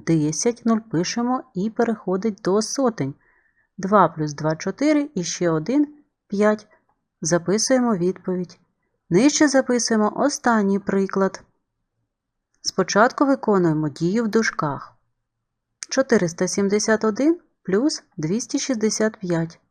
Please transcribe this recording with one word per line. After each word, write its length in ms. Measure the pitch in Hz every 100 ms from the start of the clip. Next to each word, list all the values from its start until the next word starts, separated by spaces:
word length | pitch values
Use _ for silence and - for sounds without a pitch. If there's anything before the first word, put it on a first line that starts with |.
| 151
десять, 540 | 165 151 156 233 233 226
нуль 140 | 220 -
пишемо 520 | 151 180 233 240 254 -
і 160 | - 214
переходить 720 | 220 233 220 - 190 220 196
до 180 | - 202
сотень. 520 | 214 - 254 226 135 - _ _ _ _ _ -
Два 300 | 190 208 165
плюс 260 | 160 151
два — 220 | 147 151 160
чотири, 540 | 190 190 294 294 285 -
і 80 |
ще 260 | 170 - 175
один — 380 | 160 160 277 294 - _ _ _
п'ять. 400 | 196 208 214 - _ _ _ _ _
Записуємо 720 | 160 175 170 208 - 262 240 196
відповідь. 640 | 175 185 - 180 180 - _ _ _ _ -
Нижче 380 | 170 277 - 302
записуємо 680 | 269 254 247 - 226 208 -
останній 640 | 269 - 247 220 196 196
приклад. 640 | - 196 196 190 190 - - _ _ _ _ _ _ _ _ _ _ _
Спочатку 640 | - - 180 196 240 - 277
виконуємо 640 | 269 - 202 170 151 151
дію 340 | 131 170 214
в 40 | 226
дужках. 680 | 226 - - 151 131 - _ _ _ _ _ _ _ _ _ -
Чотириста 580 | - 269 220 175 170 185
сімдесят 560 | - 196 208 220 220
один 360 | 220 208 285 339 - _
плюс 400 | - 190 285 - - -
двісті 420 | 156 214 - 277
шістдесят 600 | - 240 214 - 220 214
п'ять. 400 | 180 165 165 - _